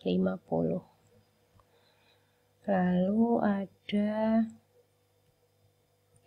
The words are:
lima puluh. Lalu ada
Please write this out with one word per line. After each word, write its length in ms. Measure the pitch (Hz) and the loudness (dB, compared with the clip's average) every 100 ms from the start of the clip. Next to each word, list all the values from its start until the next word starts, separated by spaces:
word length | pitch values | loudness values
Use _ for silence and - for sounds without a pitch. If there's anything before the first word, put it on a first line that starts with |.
lima 320 | 185 180 185 185 | -2 0 0 -4
puluh. 400 | - 165 170 185 - _ _ _ _ _ _ _ _ _ _ _ _ _ _ _ _ _ - | -4 -2 -2 -4 -8 _ _ _ _ _ _ _ _ _ _ _ _ _ _ _ _ _ -2
Lalu 720 | 190 180 180 185 214 233 233 | 0 2 2 0 2 2 2
ada 1040 | 214 202 196 _ - 208 208 214 220 226 226 - _ _ _ _ _ _ _ _ _ _ _ _ _ _ _ _ | 0 -2 -6 _ -6 -2 -2 -2 0 2 0 -6 _ _ _ _ _ _ _ _ _ _ _ _ _ _ _ _